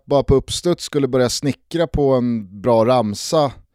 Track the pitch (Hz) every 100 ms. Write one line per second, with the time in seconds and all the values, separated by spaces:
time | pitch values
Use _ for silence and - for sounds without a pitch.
0 | - 143 123 135 - - 175 170 - 147
1 | 135 131 123 - 143 - - 165 165 -
2 | 139 127 120 117 98 101 110 113 110 127
3 | 107 101 - 160 143 - _